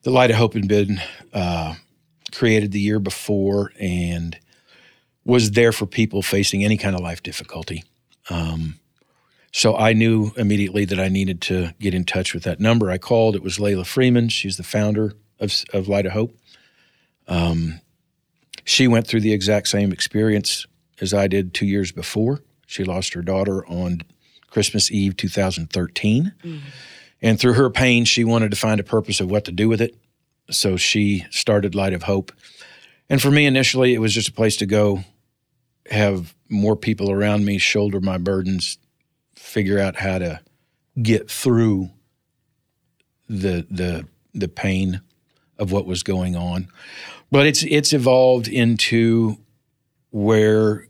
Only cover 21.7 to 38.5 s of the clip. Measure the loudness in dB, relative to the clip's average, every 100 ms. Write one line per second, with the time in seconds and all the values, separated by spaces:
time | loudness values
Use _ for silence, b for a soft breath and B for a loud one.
21.7 | 0 -2 -6 -6 -2 0 -2 _ _ _
22.7 | -6 -4 -4 -6 -6 -2 -2 0 -2 -4
23.7 | -6 -4 -4 -8 _ b b _ -2 0
24.7 | -2 -2 0 -2 -2 -4 -2 -2 -2 -6
25.7 | -6 -6 -2 0 0 0 -6 -14 -14 -16
26.7 | B B B B B 0 2 4 4 2
27.7 | 2 2 2 2 0 2 2 0 0 0
28.7 | -2 0 -2 -2 -4 -2 -2 -4 0 0
29.7 | 2 -2 _ _ _ _ _ -6 -2 0
30.7 | 0 0 2 2 0 -4 -4 0 2 2
31.7 | -2 -2 -2 -2 -2 -2 _ B B B
32.7 | B B B B 2 4 4 4 4 2
33.7 | 4 4 4 0 0 -4 0 0 0 0
34.7 | 2 2 0 -8 _ _ _ _ _ _
35.7 | _ -6 0 0 0 -6 _ _ 0 2
36.7 | 0 -2 -2 0 0 2 2 0 0 0
37.7 | 0 0 0 -2 -2 -2 -2 -2